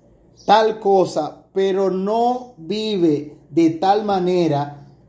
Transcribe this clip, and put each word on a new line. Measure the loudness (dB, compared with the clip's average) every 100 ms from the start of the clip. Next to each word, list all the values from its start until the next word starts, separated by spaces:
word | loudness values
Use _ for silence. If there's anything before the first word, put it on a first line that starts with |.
| _ _ _ _ 2
tal | 4 4 0
cosa, | 2 2 2 -2 -6 -10 _
pero | -4 -2 0 0
no | -2 -2 0 0 -2 -8 -18
vive | -8 -6 -4 0 0 0 -4 -16 _
de | 0 2
tal | 2 0 0 0
manera, | -2 0 0 0 -2 -4 -10 -20 -20